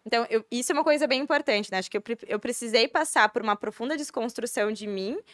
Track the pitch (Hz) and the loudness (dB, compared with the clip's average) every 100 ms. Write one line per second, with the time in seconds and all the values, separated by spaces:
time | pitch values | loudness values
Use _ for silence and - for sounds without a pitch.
0 | 220 233 233 226 220 240 233 294 311 294 | -2 0 2 -2 -2 -4 0 2 4 4
1 | 285 262 285 294 302 208 208 190 - 208 | 4 0 2 0 2 0 0 -4 -4 -6
2 | - 233 - 214 233 240 240 226 240 330 | -4 -8 -4 -4 -4 -6 0 2 4 2
3 | - 277 214 240 214 208 214 - 240 311 | 2 4 4 4 0 -2 -4 -6 -4 -4
4 | 294 - 233 - 233 - 208 214 208 196 | -4 -4 -4 -4 -4 -2 -2 -2 -6 -6
5 | 190 339 - | -4 -6 -10